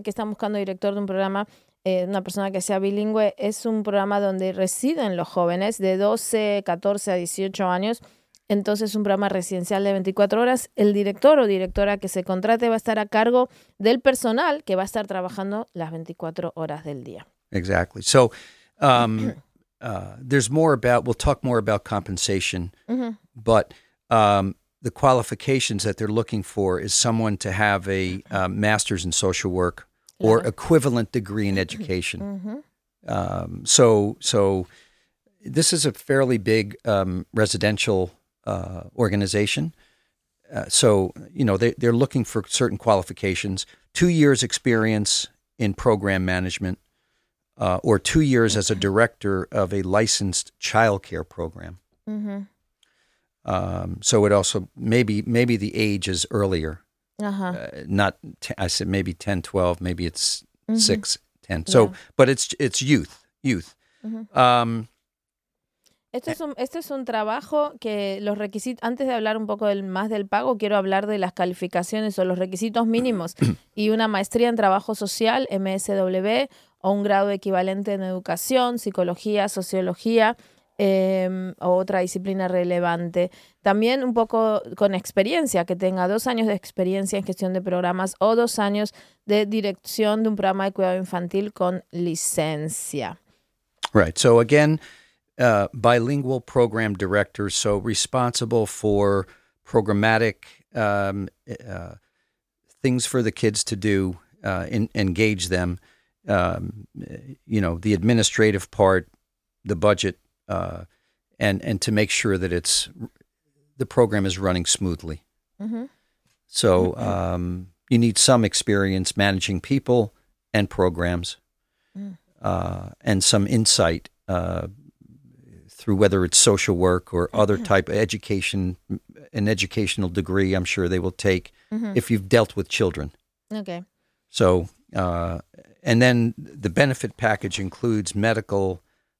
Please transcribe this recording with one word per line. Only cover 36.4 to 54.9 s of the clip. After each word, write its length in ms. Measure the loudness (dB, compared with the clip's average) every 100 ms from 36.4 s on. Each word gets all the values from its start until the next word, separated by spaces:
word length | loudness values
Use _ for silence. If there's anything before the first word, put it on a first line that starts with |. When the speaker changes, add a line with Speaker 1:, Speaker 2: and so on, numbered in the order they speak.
| 2 2 0 -6 -2
Speaker 2:
um, 400 | 0 0 -4 -4
residential, 800 | 0 0 2 0 0 0 0 -2 -6 _ _ -8
uh, 380 | -6 -6 -12 -12 -2
organization. 800 | 0 2 0 0 0 0 -4 -8 _ _ _ _ _ _ _
Uh, 120 | -10 -2
so, 420 | 2 4 4 2 -6 -16
you 100 | -2
know, 140 | 0 2
they, 160 | 0 0
they're 140 | 0
looking 320 | 2 0 0
for 200 | -4 -4 -4
certain 300 | -2 0 0
qualifications, 880 | 2 2 0 -6 -4 -2 -4 -6 -8 _ _
two 140 | 0 2
years 360 | 6 6 4
experience 840 | 0 -2 2 2 2 0 0 -2 -4 _ _ _
in 160 | -4
program 500 | 0 2 2 2 0
management, 560 | 0 0 -2 -4 -6 -6 _ _ _ _ _ _ _ _
uh, 220 | -2 0
or 160 | 2 2
two 220 | 4 2
years 340 | 4 4 4 2
as 160 | 0
a 40 | 0
director 720 | 0 2 2 0 -4 -4 -2
of 220 | -2 -2
a 80 | -2
licensed 720 | 0 0 2 0 -2 -4 -6 _
childcare 720 | -2 2 4 2 -4 -8 -8
program. 520 | -8 -8 -8 -16 -18 _ _ -10
Speaker 1:
Ujú. 400 | -8 -8 -8 -12 _ _ _ _ _ _ _ _ _ -6
Speaker 2:
Um, 540 | -4 -2 -6 -6 -6
so 240 | 0 2 4
it 60 |
also, 380 | 4 2 -4 -8 -8
maybe, 460 | 0